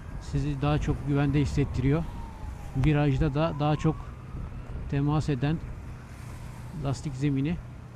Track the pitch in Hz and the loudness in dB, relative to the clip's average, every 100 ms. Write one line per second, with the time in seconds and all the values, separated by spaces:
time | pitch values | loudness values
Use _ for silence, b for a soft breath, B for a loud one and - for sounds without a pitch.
0 | - - - 143 143 139 147 151 151 135 | -10 -10 -4 -2 0 0 2 2 2 0
1 | 143 143 143 143 135 - 135 - 131 156 | 2 2 4 4 4 2 2 2 4 4
2 | 165 - - - - - - 135 139 147 | 2 -6 -8 -10 -10 -8 -6 2 4 6
3 | 147 131 156 139 165 143 147 151 160 151 | 6 4 4 2 0 2 2 4 2 0
4 | - - - - - - - - - 143 | -4 -12 -10 -8 -8 -8 -8 -8 -2 0
5 | 147 151 - 135 139 165 - - - - | 2 2 2 2 2 0 -2 -8 -10 -12
6 | - - - - - - - 156 139 127 | -12 -14 -12 -10 -12 -12 -10 -6 -2 -2
7 | 156 127 147 135 143 175 - - - | -4 -2 0 2 0 -2 -6 -14 -14